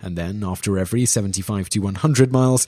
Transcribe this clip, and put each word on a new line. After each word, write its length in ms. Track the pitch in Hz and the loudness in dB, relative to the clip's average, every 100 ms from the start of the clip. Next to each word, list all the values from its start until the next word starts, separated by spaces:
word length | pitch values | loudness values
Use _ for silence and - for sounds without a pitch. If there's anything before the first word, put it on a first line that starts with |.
and 160 | 92 85 | -10 -6
then, 260 | 87 104 | -4 -4
after 360 | 95 92 104 95 | -4 -4 -2 -2
every 260 | 92 117 | 0 0
seventy-five 640 | 123 117 101 95 92 104 90 | 2 0 -2 -4 -4 -4 -2
to 120 | 107 | -2
one 160 | 98 95 | -2 0
hundred 360 | 156 131 131 | 2 4 4
miles, 340 | 127 127 127 | 4 2 2